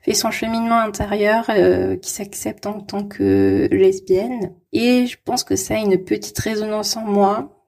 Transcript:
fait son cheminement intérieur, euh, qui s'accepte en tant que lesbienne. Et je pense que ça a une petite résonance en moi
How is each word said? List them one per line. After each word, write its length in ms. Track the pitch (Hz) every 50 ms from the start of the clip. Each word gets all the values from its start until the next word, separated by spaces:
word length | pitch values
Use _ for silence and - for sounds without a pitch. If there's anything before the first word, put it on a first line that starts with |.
fait 100 | _ -
son 180 | 220 - - 226
cheminement 480 | 220 - 226 226 226 233 226 233 233 226
intérieur, 680 | 226 214 208 - 208 202 208 214 208 208 214 226 226 -
euh, 480 | 220 202 175 180 185 180 185 190 190
qui 140 | 180 - -
s'accepte 560 | - - 202 202 - - - 214 208 - -
en 140 | 202 208 202
tant 240 | 202 - - 202 202
que 640 | 202 - - 196 196 196 196 196 190 196 196 - -
lesbienne. 800 | - 190 190 190 190 190 - - 190 185 214 240 254 233 190 170 - _ _ _ -
Et 320 | 220 233 240 247 247 247
je 100 | 240 - _ _
pense 180 | - 233 254
que 140 | - - -
ça 200 | 190 - - 220
a 20 | 220
une 180 | 214 202 190
petite 420 | 180 185 - 214 208 - - - -
résonance 560 | - 220 220 214 214 214 214 214 208 - - 226
en 80 | 220
moi 500 | 208 202 202 202 196 208 226 277 - _ _ _